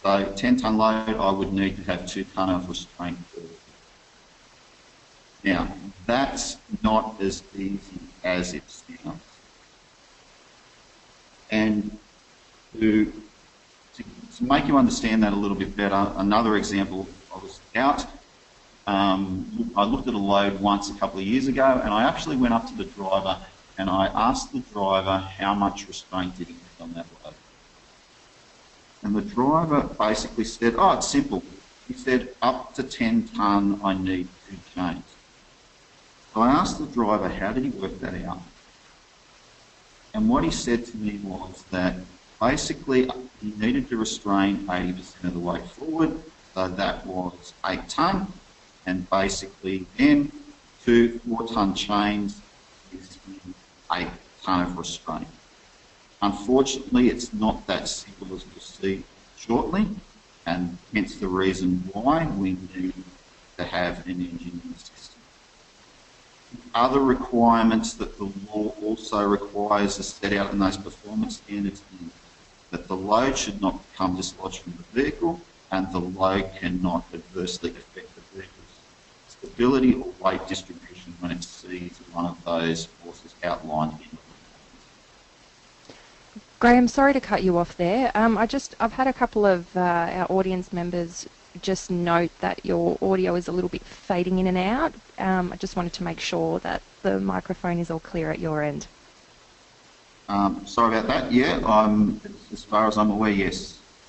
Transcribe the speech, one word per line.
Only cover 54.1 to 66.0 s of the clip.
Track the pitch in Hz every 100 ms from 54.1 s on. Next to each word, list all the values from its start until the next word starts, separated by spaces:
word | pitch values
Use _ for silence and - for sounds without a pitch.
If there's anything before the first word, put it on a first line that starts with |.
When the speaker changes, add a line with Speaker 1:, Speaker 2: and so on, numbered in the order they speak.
| - - -
Speaker 1:
tonne | - 90 87
of | 87
restraint. | 85 - - 80 - - _ _ - - - _ _ _
Unfortunately, | 101 101 110 131 135 - - 123 120
it's | - -
not | 107 107 - -
that | 90 85
simple | - - 95 95 92
as | -
we'll | -
see | - - 98 95 - - - -
shortly, | - 123 160 185 202 208 - - _ _ 85
and | 90 87 87 -
hence | 107 92 -
the | 95
reason | 92 95 92 92 90 92
why | 104 123 165 151
we | 101 95 90 92 -
need | 92 92 - - - - - -
to |
have | 85 87 87 87 90
an | 90
engineering | 87 85 87 87 254 -
system. | - - - - - _ - _ - _ - -